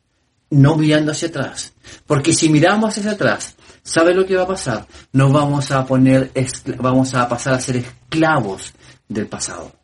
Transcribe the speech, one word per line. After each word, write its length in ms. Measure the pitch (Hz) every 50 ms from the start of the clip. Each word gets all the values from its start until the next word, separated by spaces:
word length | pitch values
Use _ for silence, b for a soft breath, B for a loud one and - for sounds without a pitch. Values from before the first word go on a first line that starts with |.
| _ _ _ _ _ _ _ _ _ _
No 260 | 156 143 135 143 160
mirando 360 | 156 156 151 151 151 156 151
hacia 160 | 156 - - 165
atrás. 460 | - 143 123 98 - - - - _ _ B B B B B _
Porque 260 | 151 143 135 165 156
si 160 | - - 156
miramos 480 | 156 147 151 180 202 214 226 214 208 220
hacia 140 | 202 214
atrás, 440 | 208 196 - 120 104 - - - - b b b b b b
¿sabe 300 | - - 165 165 170 180
lo 120 | 185 190
que 100 | 190 190
va 80 | 185 180
a 40 | 185
pasar? 400 | 190 - - 135 113 104 101 B B B B B
Nos 200 | - 135 135 139 135
vamos 380 | 151 147 143 143 143 139 -
a 140 | 139 135 131
poner 460 | 131 131 131 131 131 131 131 131 131 -
escla-, 440 | 135 131 127 - - - - - -
vamos 360 | 123 127 127 131 131 127 123
a 140 | 127 123 -
pasar 260 | 123 120 - 143 131
a 60 | 131
ser 180 | 127 - 127 123
esclavos 960 | 120 - - - _ _ - 160 160 156 156 143 113 101 95 95 - - - b b b b b b _
del 200 | 107 110 101 -
pasado. 460 | - 101 - - 90 87 80 78 - _